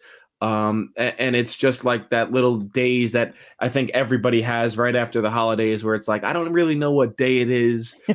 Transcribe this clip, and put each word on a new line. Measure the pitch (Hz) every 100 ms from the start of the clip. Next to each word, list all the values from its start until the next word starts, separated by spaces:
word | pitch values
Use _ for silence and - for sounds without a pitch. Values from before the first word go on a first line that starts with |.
| - - _ _
Um, | 110 107 107 110 - -
a-, | 120 -
and | 127 123
it's | 117
just, | - 135 127
like, | 127 117 -
that | 117 107
little | 127 123 117
daze | 101 127 127 123 117
that | 120 113 - - -
I | 123
think | 135 117
everybody | 123 120 123 123 117
has | 117 117 120 107
right | 120 120
after | 117 117
the | 107
holidays | 117 113 110 110 107
where | 107
it's | 107 110
like, | 107
"I | 98
don't | 170 165
really | 170 165
know | 147 147
what | 143 117 -
day | 131 127
it | 120
is. | 123 117 117 113 - -